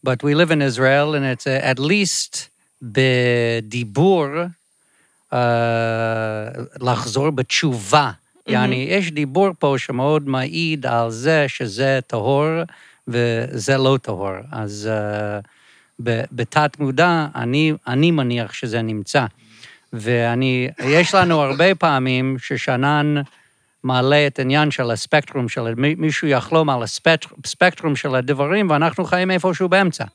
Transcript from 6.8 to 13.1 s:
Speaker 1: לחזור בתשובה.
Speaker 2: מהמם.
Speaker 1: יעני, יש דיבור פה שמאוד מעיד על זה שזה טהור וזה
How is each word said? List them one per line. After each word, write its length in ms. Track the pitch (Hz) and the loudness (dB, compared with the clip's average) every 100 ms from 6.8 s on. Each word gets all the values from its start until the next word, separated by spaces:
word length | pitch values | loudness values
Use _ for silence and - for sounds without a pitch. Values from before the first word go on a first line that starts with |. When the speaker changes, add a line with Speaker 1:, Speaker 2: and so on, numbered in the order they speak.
Speaker 1:
לחזור 480 | 123 113 110 120 147 | -2 -2 -2 -2 -2
בתשובה. 720 | 135 131 - 160 120 98 151 | -2 -2 -2 0 -2 2 2
Speaker 2:
מהמם. 120 | 135 - _ _ - 123 | 2 -6 _ _ -4 0
Speaker 1:
יעני, 240 | 127 127 135 | 0 -2 -2
יש 220 | 196 170 | -2 -2
דיבור 380 | 151 143 147 196 170 | -4 -2 2 0 2
פה 160 | 147 135 | 0 0
שמאוד 500 | - 123 139 156 143 | -2 -2 2 0 0
מעיד 560 | 131 135 165 165 156 131 | -4 -4 -4 -2 -2 -2
על 260 | 117 117 | 0 -2
זה 340 | 113 139 160 139 | -2 0 2 0
שזה 520 | - 117 101 135 135 - | -2 -8 0 2 0 -2
טהור 380 | 117 110 139 156 165 165 - - _ | -4 0 2 2 -2 -6 -12 -20 _
וזה 680 | - | -4